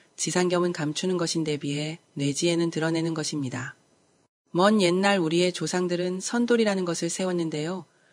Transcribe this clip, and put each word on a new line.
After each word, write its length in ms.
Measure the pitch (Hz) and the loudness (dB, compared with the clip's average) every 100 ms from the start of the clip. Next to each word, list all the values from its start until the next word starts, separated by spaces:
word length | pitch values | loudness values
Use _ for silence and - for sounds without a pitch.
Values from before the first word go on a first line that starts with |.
| _ - | _ -8
지상겸은 560 | - 175 180 175 180 | -2 0 2 2 0
감추는 440 | 170 147 151 185 180 | 0 -4 -2 -2 -2
것인데 400 | 165 165 156 147 | -2 -2 -2 -4
비해 420 | 143 147 151 165 _ | -4 -4 -4 -8 _
뇌지에는 560 | - 139 139 170 170 170 | -4 -2 0 0 2 0
드러내는 440 | 160 160 165 165 | 0 -2 0 -2
것입니다. 600 | 156 151 156 131 120 127 - _ _ _ _ _ _ _ | -2 -4 -4 -4 -6 -8 -14 _ _ _ _ _ _ _
먼 320 | 170 196 214 | 4 4 6
옛날 360 | 175 180 202 196 | 4 4 4 4
우리의 340 | 160 165 180 | 2 2 2
조상들은 680 | 175 156 180 180 175 180 185 | 0 -2 -2 0 -2 -2 -4
선돌이라는 640 | - 240 240 233 214 190 | -4 -2 2 4 4 2
것을 240 | 175 165 170 | 0 -2 -2
세웠는데요. 800 | - 185 175 165 151 156 185 165 _ _ | -2 -2 0 -2 -2 -4 -6 -10 _ _